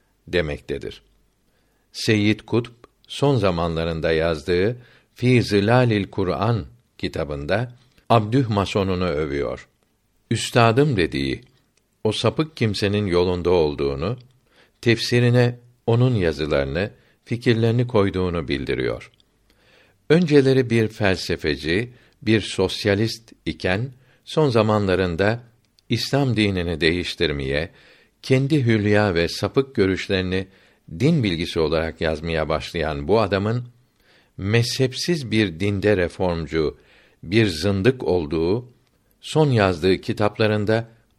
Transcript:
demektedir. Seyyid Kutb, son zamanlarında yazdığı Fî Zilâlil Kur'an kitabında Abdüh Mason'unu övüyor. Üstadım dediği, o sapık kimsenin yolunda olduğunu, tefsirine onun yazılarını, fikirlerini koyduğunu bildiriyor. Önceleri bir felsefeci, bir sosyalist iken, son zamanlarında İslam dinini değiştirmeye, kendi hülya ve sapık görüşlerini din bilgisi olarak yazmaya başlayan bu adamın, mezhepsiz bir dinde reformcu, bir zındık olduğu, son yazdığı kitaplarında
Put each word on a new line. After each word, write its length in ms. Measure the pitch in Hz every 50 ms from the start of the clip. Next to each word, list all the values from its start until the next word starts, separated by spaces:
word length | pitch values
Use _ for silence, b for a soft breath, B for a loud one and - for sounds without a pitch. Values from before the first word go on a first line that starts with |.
| _ _ _ _ _
demektedir. 760 | - 85 87 80 76 71 67 - - 71 67 52 52 - - _ _ _ _ _ _ _ _ _ _ _ _ _ _ _ _ _ _
Seyyid 480 | _ - - - 110 104 104 104 107 -
Kutb, 320 | - - 104 117 120 - - _ - _ _ _ _
son 280 | _ - - 139 143 143
zamanlarında 760 | 117 101 95 87 82 85 85 82 80 82 85 82 80 78 82
yazdığı 640 | 80 80 80 85 82 76 71 87 87 87 95 110 123 123 b b b b b b b
Fî 280 | - 120 127 127 117 98
Zilâlil 640 | - 101 101 98 107 120 127 127 120 107 104 95 -
Kur'an 540 | - - 95 87 85 69 98 113 117 101 73 - - _ _ _ _
kitabında 800 | - - 87 - 85 80 71 73 69 71 71 92 107 127 123 b b b b b b b b
Abdüh 400 | 117 113 107 107 117 139 131 107
Mason'unu 580 | 110 101 95 - - 107 95 95 92 90 90
övüyor. 600 | 87 76 73 80 71 69 71 65 60 65 - - _ _ _ _ _ _ _ _ _ _ _ _ _
Üstadım 640 | 120 107 - - - 127 117 117 110 131 147 151 123
dediği, 440 | 95 82 76 - 69 67 67 64 - - _ _ _ _ _ _ _ _ _ _ _ -
o 80 | 110
sapık 460 | 104 - - 113 110 - 160 156 _
kimsenin 500 | - 120 110 95 - 107 98 104 104 104
yolunda 420 | 95 85 87 90 92 90 90 85 87
olduğunu, 680 | 92 87 78 76 73 71 71 69 69 67 78 101 123 123 - _ _ _ b b b b b b b _
tefsirine 800 | - 113 113 110 - - 123 120 123 120 120 123 120 123 123 - - _ _ _ _
onun 300 | - 120 117 123 131 123
yazılarını, 760 | 104 90 82 76 71 76 73 76 69 69 67 69 85 101 113 b b b b b b b
fikirlerini 640 | - 123 117 - 127 113 113 113 117 113 120 123
koyduğunu 600 | 120 - 107 98 98 85 92 92 90 85 85 78
bildiriyor. 640 | - 71 67 65 64 65 62 64 57 57 60 - - _ _ _ _ _ _ _ b b b b b b b b b b b _ _
Önceleri 600 | 151 175 180 143 147 143 131 135 131 131 127 117
bir 180 | 113 117 110
felsefeci, 1080 | 104 - - 107 95 92 87 - - 87 78 - 80 71 71 71 78 85 101 120 120 b b b b b b
bir 200 | - 110 110 107
sosyalist 920 | 95 - - - 92 90 - - - 104 101 98 113 113 - - _ - - _ _
iken, 460 | - 80 - - 92 92 104 123 139 b b b b b b b
son 240 | - - 160 156 139
zamanlarında 960 | 117 117 107 110 107 107 104 95 90 90 95 90 85 82 98 104 117 120 - _ _ _ _ _ _ _ _ _
İslam 480 | 123 117 - - - 139 143 131 110
dinini 440 | 107 107 101 95 90 85 87 85 73
değiştirmeye, 920 | 85 80 87 90 82 - - - 87 76 73 71 69 67 69 76 82 87 b b b b b b b b b _
kendi 440 | - - 131 131 135 135 160 147 123
hülya 500 | 117 113 107 101 104 104 104 107 104 85
ve 120 | 85 85
sapık 480 | 80 - - - 98 - 135 139 135 -
görüşlerini 720 | - 98 95 92 87 - - 98 92 92 90 92 95 95 b b b b b b b b - 80 82
din 240 | 110 156 175 151 113
bilgisi 360 | 101 85 78 85 80 - 85
olarak 420 | 80 76 80 80 80 82 78 -
yazmaya 480 | 85 80 80 76 80 85 82 80 78 73
başlayan 580 | 78 76 - - - 85 76 78 76 71 71
bu 140 | 76 101 113
adamın, 420 | 107 92 101 95 101 107 117 123 123 123 _ _ _ _ b b b b b b b b b
mezhepsiz 920 | - 92 98 110 117 120 120 - - 131 123 123 - - - 175 156 131 104
bir 280 | 110 110 107 95 80 80
dinde 380 | 98 104 101 95 90 104 107
reformcu, 800 | 92 87 82 - - 95 90 85 82 80 69 76 80 76 69 - b b b b b b b b b -
bir 240 | 82 95 113 113
zındık 560 | 101 82 76 82 101 98 98 92 123 131 127 -
olduğu, 640 | - 90 90 80 71 82 80 80 87 101 123 120 - _ _ _ _ _ _ _ _ _ _
son 300 | - - - 151 156 143
yazdığı 460 | 127 110 98 92 90 78 78 95 92
kitaplarında 920 | - - - 104 - 107 104 - - 110 107 107 104 104 98 110 113 117 b b b b b _